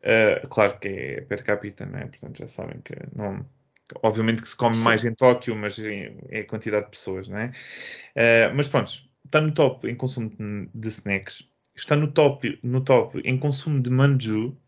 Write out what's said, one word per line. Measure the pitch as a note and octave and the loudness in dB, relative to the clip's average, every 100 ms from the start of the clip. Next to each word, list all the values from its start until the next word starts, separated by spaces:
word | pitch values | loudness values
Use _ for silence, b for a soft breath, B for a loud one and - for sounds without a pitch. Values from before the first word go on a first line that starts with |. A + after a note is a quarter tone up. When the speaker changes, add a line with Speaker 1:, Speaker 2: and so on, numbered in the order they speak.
Speaker 1:
Eh, | - A2+ G#2+ F2 - | 2 4 4 2 -2
claro | - G2+ - | 2 2 2
que | G2+ | -8
é | F#2+ B1+ - | -8 -8 -10
per | - G#2 | -8 -6
capita, | - G#2 G#2 - - | -2 -4 -4 -12 -12
não | - | -10
é? | - | -12
Portanto, | - - - | -14 -18 -14
já | - | -14
sabem | - - - | -12 -12 -14
que | - - - | -14 -14 -12
não, | - G2+ G2 - _ _ _ _ - | -8 -8 -8 -12 _ _ _ _ -2
obviamente | A2+ A2 A2 A2+ | 0 2 0 0
que | - | -4
se | - | 0
come | A#2+ A2+ | 2 4
Speaker 2:
Sim. | |
Speaker 1:
mais | A#2 A2 | 4 4
em | A#2 | 0
Tóquio, | A2+ B2+ A#2+ - A2 | 4 4 4 -2 -4
mas | G#2 G2+ | -6 -6
é, | G#2+ G2+ C#2+ - - | -8 -8 -10 -16 -10
é | G#2+ | -10
a | G#2 | -8
quantidade | A2 A2 G#2 - | -8 -2 -2 -2
de | |
pessoas, | - - F#2 F#2 | -12 -8 -8 -8
não | G2 | -8
é? | A#2+ B2+ B B B B B | -8 -8 B B B B B
Eh, | - A#2 A#2 A2 | 2 6 8 6
mas | C3+ C#3+ | 2 2
pronto, | C#3 G2+ - _ _ | 0 0 -10 _ _
está | - D#3 | 0 2
no | D#3 | 2
top | D3+ C#3 C3 A2 | 4 2 2 -6
em | A#2+ | -4
consumo | C3 C3 A2 | -6 -4 -8
de, | - G#2+ G#2 - | -8 -8 -8 -10
de | A2+ A2 | -8 -8
snacks, | G#2 G2+ G2 G2 - - _ _ | -8 -4 -4 -4 -18 -20 _ _
está | - - D3+ | -16 0 0
no | D3+ | 2
top, | D#3+ D3 C3+ A#2+ - | 4 4 2 -6 -6
no | B2 B2+ | -2 -2
top | C3 B2+ - - | 4 4 4 -4
em | - C3 | -2 -2
consumo | C#3+ C#3 - C#3+ | -2 -2 -2 0
de | B2 | 2
manju. | B2+ C#3 C3+ A2 G#2+ A#2+ C3 | 4 6 4 2 -2 -2 -8